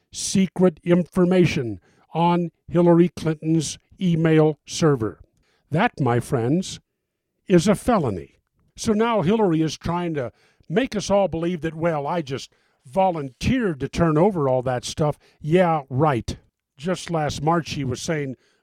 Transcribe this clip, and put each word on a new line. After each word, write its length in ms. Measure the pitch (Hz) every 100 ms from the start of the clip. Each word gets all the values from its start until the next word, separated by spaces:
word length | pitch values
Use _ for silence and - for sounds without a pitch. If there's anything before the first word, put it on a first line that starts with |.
| _
secret 680 | - - 196 190 - 185 165
information 960 | 175 175 170 185 175 185 175 151 117 95 _ _ _
on 380 | 160 170 175 170 _ -
Hillary 420 | 165 175 170 175
Clinton's 680 | - 156 156 160 165 147 - _ -
email 600 | 185 160 160 156 156 147 -
server." 560 | - 160 135 107 - - _ _ _ -
That, 280 | 151 240 -
my 180 | 123 120
friends, 600 | - 127 117 170 - - _ _ _ _ _ _ -
is 200 | 175 196
a 80 | 190
felony. 680 | - 220 127 92 - _ _ _ _ -
So 160 | 226
now 300 | 214 233 220
Hillary 400 | 160 226 202 160
is 160 | 156 -
trying 360 | 175 175 175 147
to 180 | 117 - _ _ -
make 260 | 180 262 208
us 140 | -
all 200 | 202 185
believe 320 | 165 170 180
that, 120 | 160
"Well, 320 | 160 170 151 139
I 160 | 175
just 300 | 131 131 - _ _ _ 131
volunteered 920 | 180 190 165 135 - - 254 208 139
to 80 | 135
turn 300 | - 170 151
over 320 | 202 180 135
all 120 | 127
that 200 | 123 123
stuff." 340 | - - 151 - _ _
Yeah, 440 | 151 180 175 160 135
right. 480 | 131 156 120 - - _ _ _ -
Just 340 | 160 175 -
last 320 | 165 147 -
March, 280 | 147 170 -
she 160 | 151 127
was 160 | 127
saying 340 | - 156 135 127 _ _